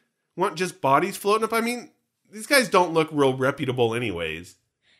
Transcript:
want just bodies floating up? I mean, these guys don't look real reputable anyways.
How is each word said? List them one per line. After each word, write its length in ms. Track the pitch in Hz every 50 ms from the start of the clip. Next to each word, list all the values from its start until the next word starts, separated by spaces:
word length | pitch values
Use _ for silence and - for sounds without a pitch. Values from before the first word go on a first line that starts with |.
| _ _ _ _ _ _ -
want 200 | 165 185 208 160
just 260 | 160 185 175 - -
bodies 360 | - 135 139 147 180 202 190
floating 260 | - - 202 208 220 220
up? 100 | 214 226
I 80 | 226
mean, 300 | 233 233 247 240 190 - _ _ _ _ _ _ _ _
these 160 | 185 214 220
guys 200 | - 302 269 240 165
don't 240 | 196 185 180 160 165
look 160 | 160 156 156
real 240 | 156 143 139 131 127
reputable 560 | 131 127 131 135 - 151 123 123 127 117 113 113
anyways. 600 | 120 123 107 87 85 85 80 78 82 90 - - _ _ _ _ _ _ _ _